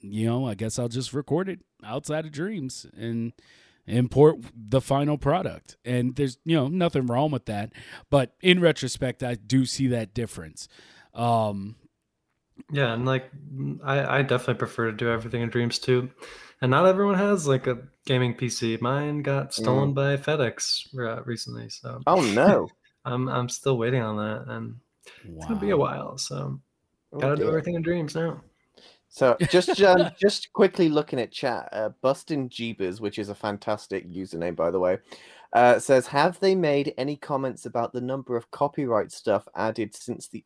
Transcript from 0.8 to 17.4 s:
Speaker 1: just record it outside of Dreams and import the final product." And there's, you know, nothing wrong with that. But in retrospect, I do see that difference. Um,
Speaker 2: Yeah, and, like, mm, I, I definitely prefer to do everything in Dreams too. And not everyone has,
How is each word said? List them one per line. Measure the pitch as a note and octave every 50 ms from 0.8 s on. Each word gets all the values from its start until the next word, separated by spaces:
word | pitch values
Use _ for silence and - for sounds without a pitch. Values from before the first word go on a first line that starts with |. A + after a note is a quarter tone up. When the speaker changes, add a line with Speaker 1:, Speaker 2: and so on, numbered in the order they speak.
| A#2+ A#2+
Speaker 1:
just | A2+ C3 B2 - -
record | C#3+ C#3+ - C#3 E3+ F#3+ G3
it | F3 - _ _ _ _ -
outside | G#2 A2+ C#3+ D#3 - D3+ D#3 D#3+
of | D#3 D3
Dreams | C#3 E3+ G3+ A3+ F#3 C3+ C3 - - - - -
and | - A2+ A#2 A#2 A#2 A#2 A#2 - _ _ _ _ _ _ _ _ _ _
import | - - B2+ B2+ A#2+ - C3 D3 D#3 D#3+ - - - -
the | A#2 A2 G#2 A#2+ C3+
final | - - C#3 C#3 C#3+ D3 D3+
product." | C3+ - C#3+ D#3 F#3 F#3+ G2 E2 - - - - _ -
And | A#2+ B2 B2 B2 B2+ B2
there's, | C3+ C#3+ C3 B2+ - -
you | D#3+ E3
know, | D#3 B2 C3+
nothing | E3 F#3+ F3 E3+ - D3 B2+
wrong | B2 A#2 B2 D3 D#3
with | C#3+ B2 -
that. | - G#2+ G2+ G#2 A2 - - - - - - - _
But | C#3+ C#3+ B2+ - _ _
in | - F#3 F3+ F3+
retrospect, | F3 E3 D3 - C3+ B2 - - C3+ B2+ A#2+ - C3+
I | A#2+ B2
do | G#2+ G#2+ G#2+ C3 C3 C3
see | B2 - - C3+ B2+
that | B2 A#2 A2 F#2+ -
difference. | B2 A#2 G#2+ - - E2 D#2 D2 - - - _ - - - - - _ _ -
Um, | - A#2+ A#2 A#2 A2+ A2 G#2+ G2+ G2 G2 G#2 A#2 - _ _ _ _ _ _ _ _ _ _ _ _ _ _ _ - - -
Speaker 2:
Yeah, | D3 C#3+ C#3 A#2 A2+
and, | A#2 B2
like, | C3 C3 B2+ - - - - - - C3+
mm, | C3+ C#3 C#3+ C#3+ - C#3+
I, | C#3 C3+ C#3 C#3 - B2 C#3
I | C3+
definitely | - B2 B2 - - A#2
prefer | G#2 B2 A2+ - - A#2 A2+
to | G#2+
do | G#2 A#2+ A#2
everything | A#2 A2+ A2+ A#2 A#2+ A#2+
in | A#2 A2+
Dreams | - A#2+ A#2+ A#2 - -
too. | - - B2+ B2 B2 C3 - - - - - - - - - _
And | C3 B2+
not | C3 D3 F3+
everyone | F#3+ F#3+ F#3+ G3+ G3+ G3
has, | F#3 G3+ G3+ G#3 F#3